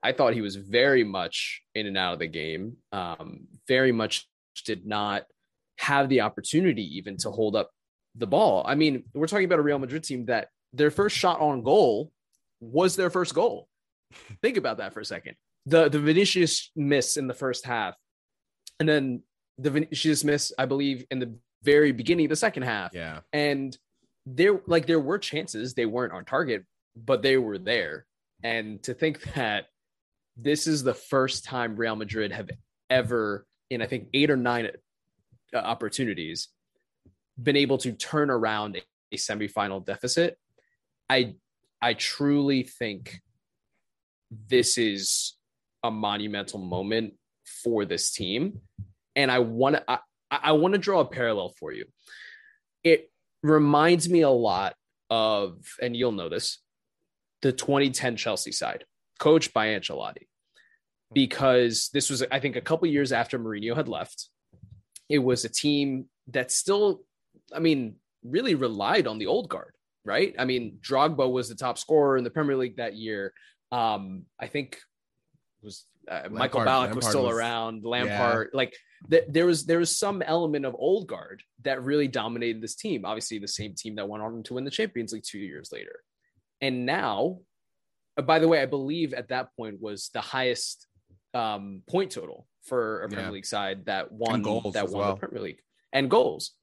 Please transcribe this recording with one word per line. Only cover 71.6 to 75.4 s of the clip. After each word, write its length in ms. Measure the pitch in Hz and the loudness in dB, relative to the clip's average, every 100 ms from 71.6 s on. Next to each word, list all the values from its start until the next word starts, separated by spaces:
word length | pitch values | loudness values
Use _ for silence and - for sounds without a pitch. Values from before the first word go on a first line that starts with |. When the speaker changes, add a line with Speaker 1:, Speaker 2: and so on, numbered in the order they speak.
| 131 120 | -6 -6
Speaker 1:
scorer 380 | - 151 143 135 | 2 4 6 4
in 80 | |
the 60 | 120 | 0
Premier 260 | 160 147 135 | -2 -2 -2
League 220 | 127 113 | -4 -6
that 180 | 117 104 | -8 -8
year. 360 | 110 107 98 - - _ _ | -8 -6 -8 -12 -20 _ _
Um, 540 | 123 113 104 98 95 - _ | -2 0 0 -6 -12 -16 _
I 80 | - | -8
think 300 | 147 135 - - _ _ _ _ _ | -8 -8 -12 -20 _ _ _ _ _